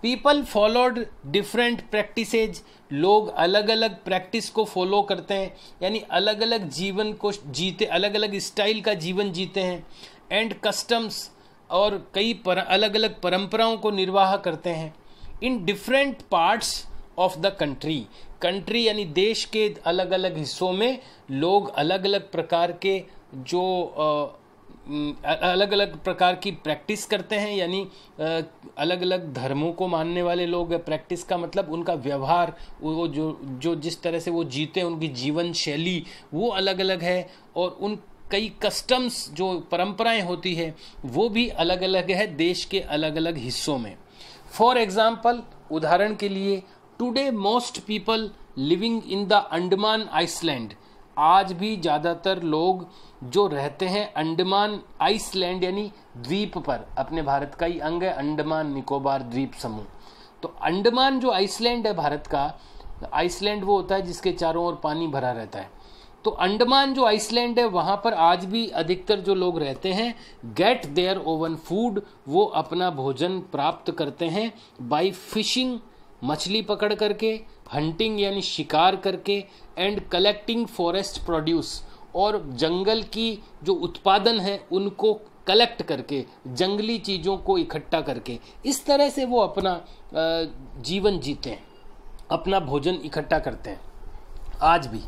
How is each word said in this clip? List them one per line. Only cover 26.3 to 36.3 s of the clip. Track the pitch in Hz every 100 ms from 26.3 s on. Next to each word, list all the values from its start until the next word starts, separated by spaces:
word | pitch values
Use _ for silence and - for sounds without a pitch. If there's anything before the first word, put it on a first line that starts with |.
की | 180 202
प्रैक्टिस | 165 156 147 - 208 -
करते | 208 185 214
हैं, | 208 202
यानी, | 170 190 190 - - -
अ, | 156 165 156 - - -
अलग-अलग | 156 180 180 180 170
धर्मों | 127 131 139 160
को | 170 185
मानने | 165 160 175
वाले | 175 175 175
लोग, | 175 170
प्रैक्टिस | 170 165 156 - 175
का | - 175
मतलब | 170 196 185
उनका | 160 170
व्यवहार, | 165 127 139 135 170 170 - - -
वो | 156 156 170
जो, | 143 156 151
जो | 139 127 156
जिस | 165 156 165
तरह | 175 160
से | 165
वो | 170
जीते | 156 127 156 190
हैं, | 175
उनकी | 165 160
जीवन | 127 131 151 170
शैली | 160 - 147 160 180 - - -